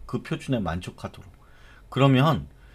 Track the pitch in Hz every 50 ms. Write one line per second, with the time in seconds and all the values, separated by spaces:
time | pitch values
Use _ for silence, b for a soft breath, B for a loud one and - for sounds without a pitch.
0 | - - - 117 - - - - - - 131 113 95 80 85 90 - - - -
1 | - 101 - - - - - b b b b b b b b b b b - 127
2 | 139 139 131 123 139 160 139 - 71 - b b b b